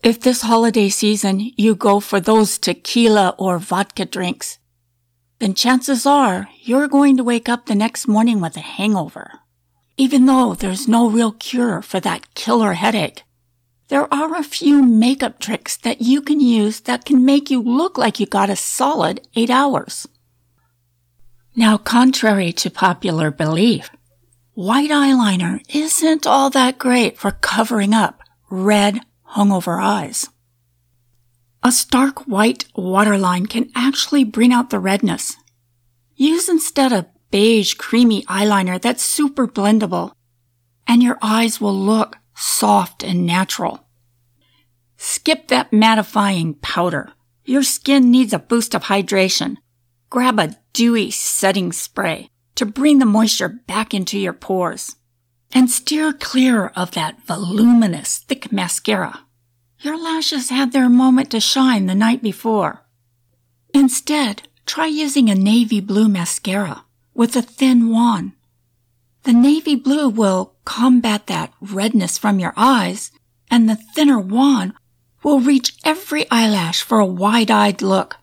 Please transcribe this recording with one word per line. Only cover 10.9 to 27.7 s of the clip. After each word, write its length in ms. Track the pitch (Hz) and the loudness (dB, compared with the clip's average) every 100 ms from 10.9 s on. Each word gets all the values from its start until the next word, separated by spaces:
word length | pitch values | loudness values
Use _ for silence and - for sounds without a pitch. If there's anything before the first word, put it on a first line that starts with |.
| 226 240 | 2 2
real 220 | 220 226 | 2 0
cure 520 | 220 - 254 240 170 | -4 -8 -4 -2 -4
for 180 | - 190 | -6 -6
that 340 | 185 175 - | -4 -8 -12
killer 380 | - - 233 214 | -12 -2 0 0
headache, 500 | 170 214 220 160 - _ _ _ _ _ _ _ | 0 -2 -2 -4 -8 _ _ _ _ _ _ _
there 220 | 277 - | -2 0
are 220 | 277 311 | -2 -2
a 80 | 339 | -4
few 400 | 294 - 330 285 | -8 -2 2 4
makeup 560 | 262 220 233 269 262 - | 6 4 2 0 -4 -6
tricks 380 | - 226 - - | -8 -8 -8 -8
that 260 | 233 - | -6 -4
you 180 | 233 277 | 0 0
can 200 | 285 302 | 2 2
use 400 | 254 226 208 220 | 4 4 0 -4
that 240 | - 247 | -8 -8
can 200 | - 269 | 0 4
make 240 | 254 277 285 | 4 2 2
you 140 | 262 | -2
look 340 | 220 247 359 - | 0 0 -2 0
like 220 | 226 - | -2 -2
you 80 | 202 | -4
got 240 | 202 196 | -2 -2
a 60 | 190 | -2
solid 640 | - - - 220 165 190 _ - | -6 -4 -2 0 -2 -4 _ -4
eight 140 | 240 | 0
hours. 580 | 254 277 262 - - - _ _ _ _ _ _ _ _ _ _ _ - _ _ | 2 0 -2 -6 -16 -16 _ _ _ _ _ _ _ _ _ _ _ -20 _ _
Now, 240 | - 226 214 | 0 2 2
contrary 720 | - 240 254 262 220 202 175 | 2 2 4 2 0 2 0
to 160 | 170 180 | -4 -6
popular 600 | - 190 175 - 160 156 | 0 0 0 -4 -2 -2
belief, 580 | 151 156 160 226 180 - _ _ _ _ _ _ | -2 -4 2 2 0 -6 _ _ _ _ _ _
white 360 | - 185 247 294 | -8 -2 0 2
eyeliner 720 | 294 277 262 220 185 175 190 _ | 2 2 2 2 0 -2 -6 _
isn't 580 | 302 311 - 320 320 - | -6 -2 0 0 0 2
all 240 | 277 269 | 2 2
that 300 | 269 254 262 | 2 0 0
great 380 | 262 247 233 - | 0 2 0 -2
for 120 | 202 | -6
covering 640 | - - 202 226 | -4 -4 -2 -2